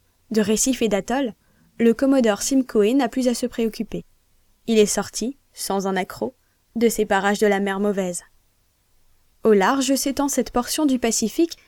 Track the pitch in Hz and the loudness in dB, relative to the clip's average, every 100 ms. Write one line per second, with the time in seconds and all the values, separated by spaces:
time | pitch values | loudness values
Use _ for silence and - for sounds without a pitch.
0 | _ _ _ 220 202 220 262 247 226 196 | _ _ _ -2 0 0 0 0 0 0
1 | 190 185 208 - _ _ _ - 226 226 | -2 -4 -4 -6 _ _ _ 0 2 4
2 | 269 269 226 202 - 269 254 220 208 277 | 2 4 2 0 0 -2 0 2 2 2
3 | 240 262 247 233 247 - 226 - 214 170 | 0 0 -2 -2 -4 -4 -4 -4 -8 -10
4 | - _ _ _ _ _ - 220 208 - | -12 _ _ _ _ _ 0 2 4 2
5 | 196 - 226 - _ - - 196 196 190 | -6 -6 -8 -8 _ -14 -4 -4 -2 -4
6 | 190 - 226 _ _ _ _ 233 226 208 | -6 -6 -8 _ _ _ _ 0 0 2
7 | 214 196 202 208 208 196 202 196 208 196 | 0 0 0 2 2 2 -2 -2 -2 -2
8 | 180 175 - _ _ _ _ _ _ _ | -4 -6 -12 _ _ _ _ _ _ _
9 | _ _ _ _ 226 208 190 269 254 269 | _ _ _ _ 4 4 4 0 0 0
10 | 277 277 277 262 226 247 240 - 302 247 | -2 -2 -2 -2 -2 -4 -4 -2 0 0
11 | 226 - 220 - 339 - | 0 -2 -2 0 -2 -2